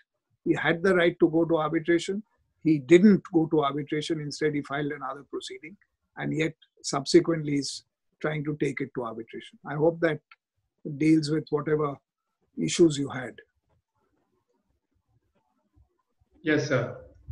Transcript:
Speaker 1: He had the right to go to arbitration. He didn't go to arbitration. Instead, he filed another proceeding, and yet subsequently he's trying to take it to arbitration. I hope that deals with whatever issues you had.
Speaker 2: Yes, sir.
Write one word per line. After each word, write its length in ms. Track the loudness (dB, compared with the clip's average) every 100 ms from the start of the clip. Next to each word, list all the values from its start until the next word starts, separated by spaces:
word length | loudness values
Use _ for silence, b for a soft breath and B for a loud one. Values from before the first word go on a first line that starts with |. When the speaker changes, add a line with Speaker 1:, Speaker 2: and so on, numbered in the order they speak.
| -20 _ _ _
Speaker 1:
He 100 | -2
had 300 | 0 0 0
the 120 | 2 4
right 220 | 2 2
to 100 | 2
go 160 | 2 2
to 120 | 0
arbitration. 640 | 0 -2 0 0 0 -8 -8 _ _ _
He 160 | 0 0
didn't 420 | 6 8 8 6 4
go 120 | 0 2
to 160 | 2
arbitration. 560 | 0 -2 -4 -4 -4 -6
Instead, 340 | -6 -4 -2 -2
he 60 |
filed 280 | -4 -6 -6
another 320 | -6 -10 -12 -12
proceeding, 480 | -12 -12 -16 -18 -20 _ _ _ -10
and 180 | -6 -2
yet 180 | -4 -6 _ _
subsequently 720 | -8 -6 4 4 4 0 -2
he's 300 | -4 -4 -10 -16 _ _ _
trying 220 | -6 -6 -6
to 120 | -4
take 220 | -4 -4
it 80 | -8 -8
to 80 |
arbitration. 560 | -10 -10 -14 -14 -18 -18 -10
I 100 | -2
hope 240 | 0 0
that 180 | -2 -4 _ -20 _ _ _ _ -12 -2
deals 320 | 2 4 2
with 160 | -4 -2
whatever 460 | -4 0 -2 -2 -6 _ _ _ _ _ -6
issues 400 | -2 4 4 4
you 120 | -6
had. 260 | -8 -12 -16 -20 _ _ _ _ _ _ _ _ _ _ _ _ _ _ _ _ _ _ _ _ _ _ _ _ _ _ _ _ _
Speaker 2:
Yes, 260 | -2 0 0
sir. 300 | -2 -2 -8 -18 -20 -20